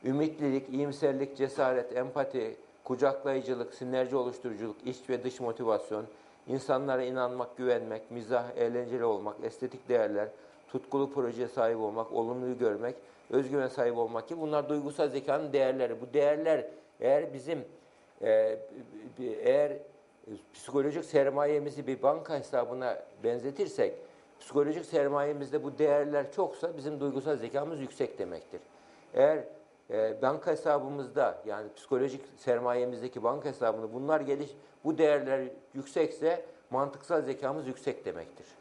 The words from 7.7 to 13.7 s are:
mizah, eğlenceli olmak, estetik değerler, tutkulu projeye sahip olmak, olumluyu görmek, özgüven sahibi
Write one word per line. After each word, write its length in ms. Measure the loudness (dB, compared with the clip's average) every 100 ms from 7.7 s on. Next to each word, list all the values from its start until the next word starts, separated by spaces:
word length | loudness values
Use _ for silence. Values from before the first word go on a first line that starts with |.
| 2 0 -6 -8
mizah, 340 | -10 0 0 0 0
eğlenceli 480 | 0 0 -2 0
olmak, 320 | 2 2 -2 -6
estetik 440 | -8 -6 -8 -8 0
değerler, 400 | 2 4 0 -2 -6 -20 -20 -8
tutkulu 440 | -6 -2 0 0
projeye 360 | 0 -2 0 -4
sahip 320 | 2 2 2
olmak, 320 | 0 -2 -2
olumluyu 460 | 0 0 -2 -4 2
görmek, 360 | 2 2 -4 -6 -16 -20 0
özgüven 380 | 0 2 0
sahibi 300 | 0